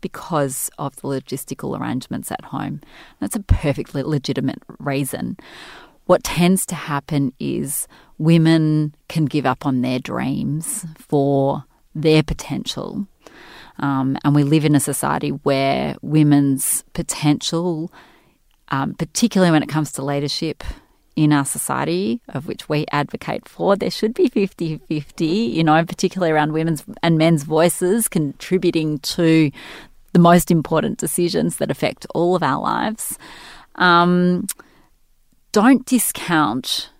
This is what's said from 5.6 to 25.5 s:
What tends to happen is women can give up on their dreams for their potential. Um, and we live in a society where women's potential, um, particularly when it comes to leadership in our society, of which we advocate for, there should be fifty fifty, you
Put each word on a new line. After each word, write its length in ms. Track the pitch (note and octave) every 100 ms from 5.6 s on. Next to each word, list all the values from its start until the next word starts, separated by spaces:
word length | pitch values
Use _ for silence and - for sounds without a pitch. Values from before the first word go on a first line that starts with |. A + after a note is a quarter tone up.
| - - - _ -
What 180 | F3+
tends 400 | - D#3 F3 F#3 -
to 80 | D#3+
happen 580 | - C#3+ - C#3+ C#3 -
is 480 | C#3 A#2+ C#3 - - - _ _
women 760 | D#3+ E3+ D#3+ D#3+ D#3 D#3 D3+ - _
can 160 | E3 D3
give 220 | D3+ C3
up 180 | B2+ C#3+
on 160 | C3
their 160 | B2+ B2+
dreams 880 | - A#2 C3 C#3 C#3 D3+ D#3+ - D#3+ D#3+
for 680 | - D3 C#3 C#3 C#3 D3 - _ _ D#3
their 260 | D#3 D#3
potential. 840 | D3 - - - - - - - G3+ _ - - - - - -
Um, 380 | C#3 C3+ C3+ C3+
and 100 | C#3+
we 100 | D3
live 220 | C#3+ D#3 D3+
in 100 | D3
a 40 |
society 500 | C#3 C#3 C#3 C#3+ D3
where 680 | C#3+ D3 C3+ C3+ C3 C#3 -
women's 840 | C3 D3+ D3 C#3+ C#3 C3+ - - -
potential, 1000 | - - - D3+ D3 - E3 F3+ D#3+ E3 - - _ _ _ _ _ _
um, 240 | C#3 C#3
particularly 580 | - D#3+ - A#3 F#3+ F3+
when 120 | D#3
it 60 | -
comes 220 | D3 D3+
to 100 | -
leadership 600 | C#3 C#3+ C#3+ - D#3+ - - - _ _ _ -
in 160 | D3+
our 140 | D3 C#3
society, 760 | - - C3+ C#3+ F3 G3+ A#3+ -
of 180 | F#3 E3
which 220 | - -
we 160 | D3+ -
advocate 560 | D3 D3 - - - -
for, 280 | - F3 G3+
there 160 | F#3+
should 220 | - G#3+
be 160 | B3 D#4+
fifty 480 | - F#3+ - E3 D3+ -
fifty, 380 | D#3 C#3+ - D#3+
you 380 | F#3+ A#3